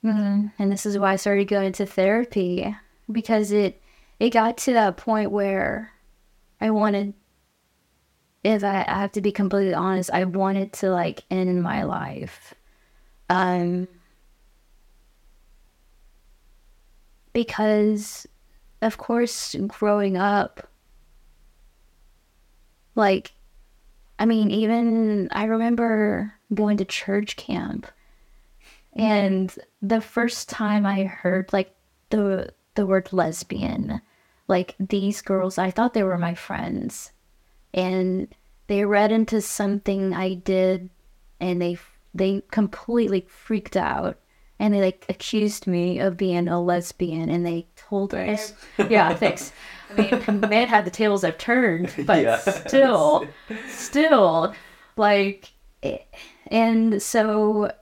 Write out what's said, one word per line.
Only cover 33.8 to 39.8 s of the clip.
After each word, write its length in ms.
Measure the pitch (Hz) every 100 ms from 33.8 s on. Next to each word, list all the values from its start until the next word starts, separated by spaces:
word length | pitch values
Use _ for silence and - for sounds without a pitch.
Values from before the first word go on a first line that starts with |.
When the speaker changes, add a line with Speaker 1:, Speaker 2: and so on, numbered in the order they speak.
| - - _ _ _ _ -
Speaker 1:
like, 280 | 185 180 -
these 420 | 196 202 196 208
girls, 360 | - 190 185 185
I 140 | 190
thought 220 | 185 247
they 100 | 233
were 140 | 190 180
my 180 | 170 175
friends, 760 | - - - - - - - _ _ _ _ _ _
and 540 | - 185 185 185 185 - - _ _ -
they 160 | 202 202
read 260 | 208 208
into 300 | 226 220 220
something 720 | 202 - 202 202